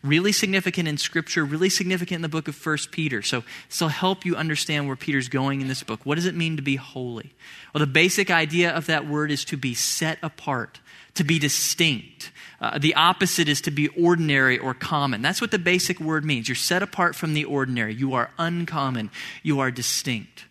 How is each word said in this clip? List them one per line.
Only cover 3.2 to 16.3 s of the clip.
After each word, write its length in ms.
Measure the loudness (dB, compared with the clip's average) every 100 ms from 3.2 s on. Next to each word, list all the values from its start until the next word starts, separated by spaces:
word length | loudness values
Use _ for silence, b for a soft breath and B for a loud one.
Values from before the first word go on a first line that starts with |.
So 220 | -2 -2 -4 B B
this 140 | -2
will 80 | 0
help 360 | 2 0 0 -2
you 100 | -2
understand 500 | -2 -2 -2 -2 -2
where 80 | -4
Peter's 320 | -2 0 0
going 320 | 0 0 0
in 80 | -4
this 160 | -6
book. 220 | -6 -8 -2
What 100 | 0
does 100 | 0
it 100 | -2
mean 200 | -2 -2
to 80 |
be 140 | -2 -2
holy? 560 | -4 -10 -8 -10 -14 _ B B B
Well, 80 | 0
the 40 | 4
basic 460 | 6 6 4 2
idea 400 | 2 2 2 2
of 140 | 0 0
that 220 | -2 0
word 220 | -2 0
is 140 | -2 -4
to 120 | -4
be 160 | -4 -2
set 420 | -2 -2 -2 -2
apart, 560 | -8 -8 -4 -4 -4 -12 B B B
to 120 | -2 2
be 120 | 4
distinct. 920 | 2 0 0 2 2 2 -6 -18 -18 B B B
Uh, 200 | -4 0
the 160 | 2 4
opposite 520 | 4 4 0 2 2
is 140 | 2
to 80 | 0
be 180 | 0 0
ordinary 680 | 4 4 4 4 4 4 4
or 160 | -2
common. 480 | -6 -2 0 0 0
That's 200 | 0 0
what 100 | 0
the 80 | 0
basic 400 | 2 2 0 -2
word 260 | 0 0
means. 240 | 0